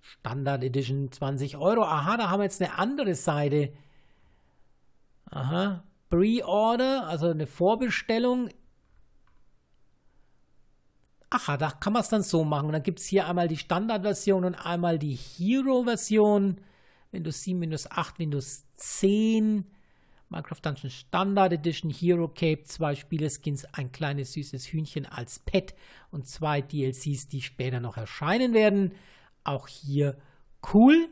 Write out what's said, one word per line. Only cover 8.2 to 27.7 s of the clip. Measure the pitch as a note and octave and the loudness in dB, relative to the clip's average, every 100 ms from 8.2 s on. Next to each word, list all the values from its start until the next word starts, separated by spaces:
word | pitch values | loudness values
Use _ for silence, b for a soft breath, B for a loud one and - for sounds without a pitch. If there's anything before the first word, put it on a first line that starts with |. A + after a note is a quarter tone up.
| B3 B3+ B3 - - _ _ _ - _ _ - - _ _ _ _ _ _ _ _ _ _ _ _ _ _ _ _ _ _ | 2 0 -2 -8 -20 _ _ _ -20 _ _ -20 -20 _ _ _ _ _ _ _ _ _ _ _ _ _ _ _ _ _ _
Aha, | B3 - C#3+ | -4 -2 -2
da | D3 | -2
kann | - - | -4 -2
man's | A3+ - | 0 0
dann | A3 | 0
so | G3 E3 | 2 0
machen. | D#3 D3 D3+ | 2 0 0
Und | |
dann | D#3 | -2
gibt's | D3 E3 - | -2 -4 0
hier | G3 F3+ | 0 2
einmal | F3+ E3+ | 0 0
die | D#3+ | -2
Standardversion | - F3 A3 A3 G3 G3 - G3 | -2 -2 0 -2 -2 -2 2 2
und | F3+ F3 | 2 -2
einmal | E3+ F3 E3+ E3 | -4 0 0 0
die | D3 | -2
Hero-Version. | B2 - - F3+ C4 C4+ B3+ B3 A3+ - G#3+ G#3 G#3 G3 F#3+ b b b b b | -6 -10 -4 0 2 2 2 2 0 2 4 6 6 2 -2 b b b b b
Windows | F#3 D#3+ D3+ | -8 -6 -6
sieben, | - F#3 | -4 -2
Windows | E3 D#3 - | -2 -4 -6
acht, | - D#3+ - | -4 -6 -4
Windows | D#3+ D3 C3+ - - | -4 -4 -4 -10 -12
zehn. | - - - G3 G#3 A3 A3 G#3+ G#3+ G3 b b b b b b | -8 -4 2 2 4 4 4 2 0 -4 b b b b b b
Minecraft | - D3+ D#3+ | -12 -10 -8
Dungeon | D#3 C#3+ C3+ | -6 -6 -10
Standard | - - F3+ G3 G3 F#3+ | -12 -6 -2 0 4 4
Edition, | E3+ D#3 D#3 D#3+ | 4 -2 -4 -6
Hero | C#3+ F3 F3 E3 | -2 2 2 2
Cape, | - E3 D#3 | -2 0 0
zwei | - - D#3 | -4 -4 -4
Spielerskins, | D3 - D#3+ D3+ - - C#3+ | -4 -6 -4 -4 -4 -4 -6
ein | - - B2+ | -6 -8 -8
kleines | - D3 C#3+ C3 | -4 -4 -4 -6
süßes | - C#3 C3 - | -8 -8 -10 -6
Hühnchen | D#3 D#3 - | -6 -4 -6
als | C#3 - A#2+ - | -8 -10 -10 -8
Pet | - G3 F#3 - B B B | 0 0 0 -14 B B B
und | D#3 B2+ | -12 -10
zwei | - D#3 D3 | -6 -2 -2
D | C#3+ D3+ | -2 -2
L | C3 | -2
Cs, | C3 D3 C#3 - | -2 -4 -4 -6
die | C#3 | -8
später | - - B2+ | -10 -6 -4